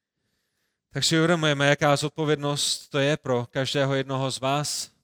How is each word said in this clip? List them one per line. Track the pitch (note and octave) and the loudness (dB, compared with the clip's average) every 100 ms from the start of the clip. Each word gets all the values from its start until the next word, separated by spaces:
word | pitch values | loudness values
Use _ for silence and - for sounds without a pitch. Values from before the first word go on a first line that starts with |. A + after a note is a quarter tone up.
| _ _ _ _ _ _ _ _ _ | _ _ _ _ _ _ _ _ _
tak | C#3+ | -4
si | C3 D#3+ | 0 2
uvědomujeme, | E3 E3+ D#3 C#3 C#3+ | 2 2 2 2 2
jaká | C#3+ D3 C#3+ | 4 2 2
zodpovědnost | D3+ - D3+ D3 C#3+ C#3+ - - - | -2 -2 0 0 0 -2 -2 -4 -4
to | D3 | 0
je | C#3 D#3 | 0 0
pro | C3 B2 A#2+ | 0 -2 -2
každého | C#3 C3 D3 C3+ | -4 -2 0 0
jednoho | C3+ C3+ C3 C3+ | 0 -2 -4 -4
z | - | -2
vás, | C3 C#3+ D3 - - _ | -2 -2 -2 -6 -10 _